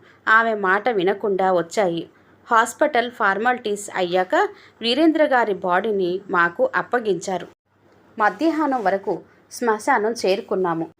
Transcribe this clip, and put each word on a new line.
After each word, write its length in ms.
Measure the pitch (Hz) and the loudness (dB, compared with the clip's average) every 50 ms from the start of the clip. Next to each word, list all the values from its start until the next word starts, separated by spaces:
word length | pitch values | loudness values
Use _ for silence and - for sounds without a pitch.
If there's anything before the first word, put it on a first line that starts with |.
| - - - _ - 214 | -12 -20 -20 _ 0 2
ఆమె 260 | 220 226 226 226 220 | 4 4 4 2 -2
మాట 360 | 208 202 185 185 208 208 262 | 0 0 0 0 2 2 0
వినకుండా 640 | 233 196 170 190 214 202 - 214 196 185 190 190 185 | 0 0 0 0 0 0 -2 -2 0 2 2 2 2
వచ్చాయి. 560 | 175 165 170 - 226 208 180 170 165 - - _ _ _ _ _ _ _ - | 2 0 -2 -2 -2 0 0 0 -4 -8 -10 _ _ _ _ _ _ _ 2
హాస్పిటల్ 600 | 240 220 233 247 - - 311 302 302 240 240 247 | 2 2 2 2 0 0 0 2 2 0 -2 -2
ఫార్మాలిటీస్ 800 | 240 - 226 196 196 196 220 247 247 233 240 214 208 202 202 - - | -2 -2 0 0 0 0 0 0 -2 -2 -2 -6 -6 -6 -6 -8 -6
అయ్యాక 540 | - 185 175 175 185 185 185 294 330 415 403 - - - - _ - | -4 -4 0 0 0 0 0 0 0 0 0 -4 -10 -20 -20 _ -6
వీరేంద్ర 420 | 220 233 247 269 330 330 302 320 302 | -2 -2 2 4 4 4 4 4 2
గారి 300 | 277 262 247 233 214 196 | 2 2 2 2 0 -2
బాడీని 680 | 180 180 185 175 185 202 226 208 196 185 175 180 190 - - | -4 -2 0 0 0 0 0 -2 -2 -2 -2 -2 -4 -6 -2
మాకు 400 | 185 175 170 170 170 - 254 - - | 0 2 2 2 2 0 -2 0 0
అప్పగించారు. 720 | 180 175 - - 247 226 214 185 170 - - 190 175 170 - - _ _ _ _ _ _ _ _ _ _ _ - 226 | -2 -4 -2 -2 -2 0 0 -2 -2 -2 -6 -6 -6 -8 -10 -20 _ _ _ _ _ _ _ _ _ _ _ -4 0
మధ్యాహ్నం 640 | 214 208 190 196 294 330 311 302 311 285 262 247 208 | 0 0 0 2 -2 0 0 0 0 0 0 0 0
వరకు 360 | 185 190 196 196 220 180 - - _ _ _ _ _ | 0 0 0 -2 -4 -6 -6 -6 _ _ _ _ _
శ్మశానం 600 | - - 247 233 214 214 - - 277 226 202 214 | -10 -6 -2 -2 -2 -2 0 0 0 2 2 -2
చేరుకున్నాము. 760 | 480 240 - 196 185 208 - - 220 190 185 175 165 165 165 165 - _ | -4 -2 0 0 0 0 -2 -4 -4 -2 -2 -2 -2 -4 -6 -8 -10 _